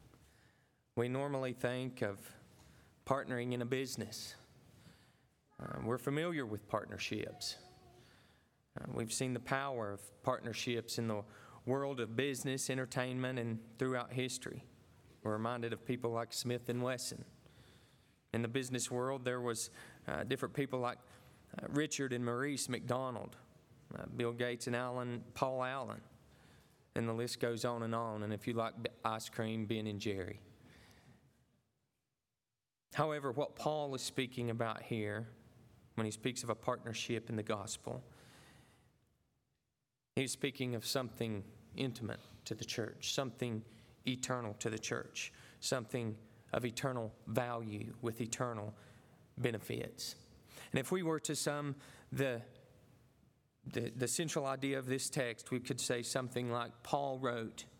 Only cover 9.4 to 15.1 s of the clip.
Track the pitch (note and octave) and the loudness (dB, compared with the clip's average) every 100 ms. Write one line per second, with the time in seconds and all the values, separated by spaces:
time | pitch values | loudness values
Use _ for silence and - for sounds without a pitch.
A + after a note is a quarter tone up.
9.4 | B2+ C3+ C#3 B2+ G#2 G2+ - - - B2+ | 0 0 2 0 -2 -4 -8 -2 0 2
10.4 | A#2 G#2+ - A#2 A2+ - A2+ G#2+ G#2+ - | 0 -2 0 0 0 0 0 0 -4 -12
11.4 | - - - C3 C#3 C3 A2+ A2+ C#3 C3 | -18 -6 0 2 2 0 0 2 2 2
12.4 | C#3 C3 - C3 B2+ - B2+ B2+ B2+ C3 | 0 0 2 0 0 0 2 2 2 2
13.4 | A#2 A2+ - - C3 B2+ - B2 B2+ - | 0 0 -4 0 2 2 0 0 0 0
14.4 | - - - - - - - | -4 -8 -10 -18 -20 -20 -20